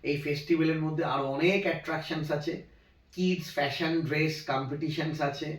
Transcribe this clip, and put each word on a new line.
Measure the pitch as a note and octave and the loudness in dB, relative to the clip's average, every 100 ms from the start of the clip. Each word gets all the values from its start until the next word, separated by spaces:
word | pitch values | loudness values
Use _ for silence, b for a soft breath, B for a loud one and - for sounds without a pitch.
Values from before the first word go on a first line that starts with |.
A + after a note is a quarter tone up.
| - | -2
এই | D3 D3 | -2 0
ফেস্টিভ্যালের | D3 - E3 D#3+ D#3+ D#3 | -2 2 4 4 2 0
মধ্যে | D#3 D#3+ | 0 0
আরও | C#3 C3+ C#3 | 0 0 2
অনেক | E3+ G3 F#3+ | 4 4 0
অ্যাট্রাকশনস | E3+ - D#3 - D#3 D#3 D3 | -2 -2 -4 -2 -4 -2 -2
আছে, | E3 F#3 - b b b _ | -2 -6 -10 b b b _
কিডস | - F#3 F3+ - - | 0 2 2 -2 -2
ফ্যাশন | C#3+ - E3 E3 C3+ | 0 0 0 0 2
ড্রেস | D3+ D#3 - - | 2 2 0 -2
কম্পিটিশনস | C3+ C3+ D3 D#3+ E3+ D#3 C#3 C#3 | -2 0 -4 -2 -2 -2 0 -2
আছে | - D3+ | -2 -6